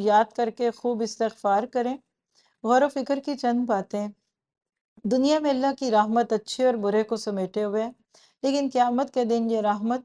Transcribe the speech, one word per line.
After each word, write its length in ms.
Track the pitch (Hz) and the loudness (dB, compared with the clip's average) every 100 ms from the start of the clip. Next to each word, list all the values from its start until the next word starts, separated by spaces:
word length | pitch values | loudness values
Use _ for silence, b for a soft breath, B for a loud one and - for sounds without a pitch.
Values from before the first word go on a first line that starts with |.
याद 300 | 208 208 226 | 2 4 2
करके 360 | - 233 - 240 | -2 -4 -2 -2
खूब 300 | - 240 233 | -2 -4 -2
इस्तिग़फ़ार 640 | 220 - 226 220 202 202 247 | -4 -4 -4 -2 0 0 0
करें। 300 | 254 240 277 _ _ _ _ _ _ | -2 -4 -6 _ _ _ _ _ _
गौर 200 | 226 247 | 2 4
व 40 | 285 | 4
फिक्र 280 | 285 247 277 | 0 -4 -4
की 140 | 277 269 | -4 -4
चंद 300 | 240 240 240 | 0 0 0
बातें। 460 | 202 185 208 208 208 _ _ _ _ _ _ _ _ | -2 -2 -6 -6 -10 _ _ _ _ _ _ _ _
दुनिया 340 | 202 254 269 311 | -2 2 4 2
में 80 | 302 | 2
अल्लाह 220 | 262 277 | 0 0
की 160 | 277 262 | -2 2
रहमत 420 | 214 214 226 240 | 2 2 2 0
अच्छे 320 | 220 - - 254 | -2 -4 -2 0
और 100 | 233 | 2
बुरे 240 | 202 214 | 0 0
को 120 | 214 220 | 0 -4
समेटे 440 | 220 196 185 214 | -4 -4 -4 -4
हुए 200 | 208 208 | -2 -2
है, 120 | 226 - _ b b b | -4 -8 _ b b b
लेकिन 260 | 269 277 277 | -2 0 0
क़यामत 420 | 262 247 240 269 | 2 2 0 -2
के 140 | 262 | -2
दिन 260 | 233 233 226 | 0 0 0
ये 100 | 226 | 0
रहमत 420 | 208 208 220 254 | 0 -2 -2 -4